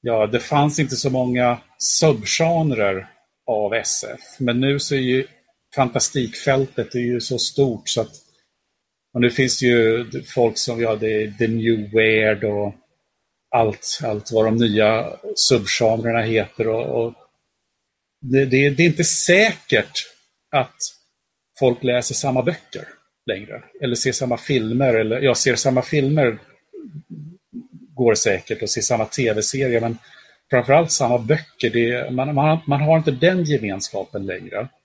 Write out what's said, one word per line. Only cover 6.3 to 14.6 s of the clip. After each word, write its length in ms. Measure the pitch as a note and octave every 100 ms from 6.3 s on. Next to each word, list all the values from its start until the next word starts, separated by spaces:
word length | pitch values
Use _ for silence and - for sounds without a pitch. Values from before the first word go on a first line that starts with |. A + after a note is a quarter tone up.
| - - C3+ C3+ - A2+
det 60 | B2
är 140 | A#2+
ju 80 | B2
så 180 | A2+ B2
stort 500 | - - C3+ A2 -
så 120 | -
att, 100 | G#2 - _ _ _ _ _ _ _ _ _
och 60 | B2
nu 100 | A#2+
finns 280 | A#2+ C3 -
det 60 | B2+
ju 400 | A#2+ A2 A2+ A2+ C3+ C3
folk 240 | - A#2 A2
som, 220 | - A#2
ja, 160 | A#2 A2
det 260 | A2 G#2+
är 80 | G#2+ G2+
The 100 | A2+
New 420 | A2+ A2+ A2+ G#2
Weird 520 | A2 A2 A2 G#2+ G#2
och 280 | G#2+ G#2 G2+ - _ _ _ _ _ _ _
allt, 500 | A#2+ A2+ G2 - -
allt 280 | B2 G#2 -
vad 120 | A2+
de 120 | A2
nya 560 | A2+